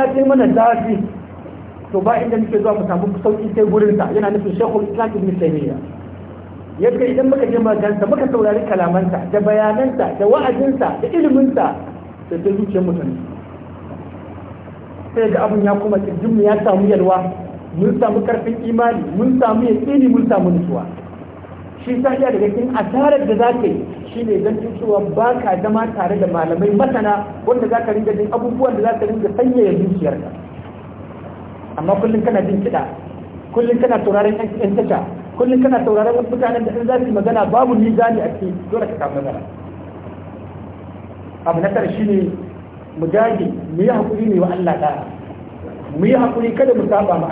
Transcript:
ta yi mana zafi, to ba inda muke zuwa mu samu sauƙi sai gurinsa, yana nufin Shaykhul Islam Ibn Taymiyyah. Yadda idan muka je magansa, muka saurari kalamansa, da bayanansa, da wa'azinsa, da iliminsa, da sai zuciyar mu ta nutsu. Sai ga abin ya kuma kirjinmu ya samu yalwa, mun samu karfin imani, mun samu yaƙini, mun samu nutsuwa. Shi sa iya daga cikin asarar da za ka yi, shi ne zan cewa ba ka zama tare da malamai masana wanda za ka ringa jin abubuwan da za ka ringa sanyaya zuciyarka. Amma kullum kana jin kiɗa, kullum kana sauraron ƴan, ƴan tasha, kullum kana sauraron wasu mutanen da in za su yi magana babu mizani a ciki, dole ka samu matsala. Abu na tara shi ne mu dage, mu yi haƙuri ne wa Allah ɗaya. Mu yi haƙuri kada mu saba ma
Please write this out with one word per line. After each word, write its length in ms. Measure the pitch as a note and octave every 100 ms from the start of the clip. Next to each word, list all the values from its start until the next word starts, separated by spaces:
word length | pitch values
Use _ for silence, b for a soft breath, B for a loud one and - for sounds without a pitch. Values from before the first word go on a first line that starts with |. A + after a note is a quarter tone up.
| C4
ta 80 | C4
yi 40 | C4+
mana 180 | C4 G#3+
zafi, 480 | A3+ A#3 A#3 A3+ G3+ - - - - - - - - -
to 100 | G3
ba 180 | G#3 A#3+
inda 180 | A#3 A3
muke 220 | G3+ G#3
zuwa 140 | A3 G#3
mu 80 | F3+
samu 200 | F3+ G3 -
sauƙi 320 | G#3+ G#3 G#3+ A3+
sai 80 | G#3+
gurinsa, 460 | G#3+ G#3 F3 C#3+
yana 160 | G#3 G3+
nufin 220 | G#3 G3+ F3
Shaykhul 240 | A3+ A3 G#3
Islam 180 | A3+ A3 G3+
Ibn 240 | F#3 F3
Taymiyyah. 400 | D#3+ D3+ C3+ - - - - - - - - - - -
Yadda 260 | G#3+ C4 B3+
idan 220 | B3+ C4+
muka 160 | C4+ A3+
je 100 | A#3
magansa, 480 | A3 G#3 G#3 G3+ G3+
muka 220 | D4 C4
saurari 340 | A#3+ G#3 G#3 -
kalamansa, 520 | F#3 E3+ F#3 F3+ F3 -
da 80 | G#3
bayanansa, 720 | G#3 G#3+ G#3+ A3 C4 C4 F3+ -
da 60 | G3+
wa'azinsa, 600 | D4 C4 B3 C4+ - F3 -
da 60 | A#4+
iliminsa, 580 | E4+ D4+ C4 C4 - D3+ - - - - - -
da 60 | E3+
sai 80 | F#3+
zuciyar 320 | G3+ G3+ F#3+
mu 80 | F3+
ta 100 | E3+
nutsu. 200 | C3 - - - - - - - - - - - - - - - - - - - - A3+
Sai 140 | G#3+
ga 120 | -
abin 200 | G#3 G#3
ya 100 | G3+ G3+
kuma 220 | G#3 G3
kirjinmu 420 | - F3 A3+ A3
ya 120 | G#3 G#3+
samu 240 | A3 F#3+ G3+
yalwa, 360 | F#3 F#3 F#3 F3+ - - - - D#3+
mun 220 | G#3 -
samu 220 | A3 G#3
karfin 320 | A#3 A3+ A3+ A3+
imani, 400 | A3+ A3+ A#3 A#3 - F3+
mun 220 | B3+ B3+
samu 240 | A#3 A3
yaƙini, 440 | B3 - C#4 C#4+ B3+
mun 200 | A3+ -
samu 220 | G3 F3+
nutsuwa. 320 | F3 - - - - - - - - - - - -
Shi 160 | B3 B3 C4+
sa 80 |
iya 160 | C4 B3+
daga 160 | G#3 G3+
cikin 240 | A#3+ B3+ B3
asarar 480 | F#3+ B3+ D4 C#4+ A3
da 100 | G#3
za 140 | A#3+ B3
ka 80 | G3
yi, 160 | - - - -
shi 80 | A#3
ne 140 | A3 G3 G#3
zan 80 | A3 A3 -
cewa 240 | A3+ G3+ F3 D#3+
ba 160 | A#3 B3+
ka 160 | A3 F#3 G#3+
zama 220 | A3 A3 G#3
tare 160 | F3 G3+
da 80 | F3+
malamai 400 | E3+ D#3+ E3+ G#3 G3+
masana 480 | C4+ A#3+ G#3 G3+ - -
wanda 240 | - B3 A3+
za 140 | A#3
ka 100 | A3+
ringa 220 | G3+ G#3+
jin 160 | G3+ G#3
abubuwan 460 | A#3+ A#3+ B3+ C4 G#3
da 40 | A3
za 60 | A3+
ka 40 | G#3+
ringa 200 | A3 G3+
sanyaya 400 | - B3+ B3 G3 F3
zuciyarka. 480 | F#3 - D3+ C#3 - - - - - - - - - - - - - - - -
Amma 180 | E3 G3
kullum 240 | A3 A3
kana 200 | A#3+ G3+ E3+
jin 160 | G3
kiɗa, 240 | - D#3+ - - - - - - -
kullum 280 | A3+ A#3+ A#3
kana 160 | A#3+ G#3+ G3+
sauraron 320 | G3+ G#3 G#3+
ƴan, 100 | A3 -
ƴan 140 | G3 G3+
tasha, 220 | - F3 - - - -
kullum 240 | B3 B3+
kana 180 | C4 A#3+
sauraron 320 | G#3+ G#3+ A3+ A#3+
wasu 80 | A#3 B3
mutanen 260 | A#3+ A#3 A3
da 60 |
in 140 | A#3 A#3
za 120 | B3+
su 60 | B3+
yi 60 |
magana 340 | G#3 G#3+ A3+ F#3
babu 240 | A3+ B3+
mizani 480 | A3+ A3+ A#3 A#3 A3
a 80 | - -
ciki, 160 | F#3 F3 -
dole 160 | A3+ G#3+
ka 100 | -
samu 160 | C#3+ C#3
matsala. 240 | C#3 G2+ - - - - - - - - - - - - - - - - - - - - E3+
Abu 140 | E3
na 80 | G3
tara 200 | - F3
shi 120 | G3+
ne 260 | G#3 F#3+ E3+ - - - - - - D#3
mu 80 | E3
dage, 380 | G3+ A3+ F#3 F3 - - D#3+
mu 60 |
yi 80 | A3+
haƙuri 360 | A3+ - G#3+ A3
ne 100 | F3+
wa 80 | F3
Allah 220 | F3+ F3 D3
ɗaya. 260 | D3+ D3 - - - - - - - - - D3+
Mu 80 | G#3
yi 80 |
haƙuri 400 | B3+ B3 A#3 A3+ -
kada 180 | - A3
mu 100 | -
saba 280 | G#3 G3+ E3+
ma 100 | D#3+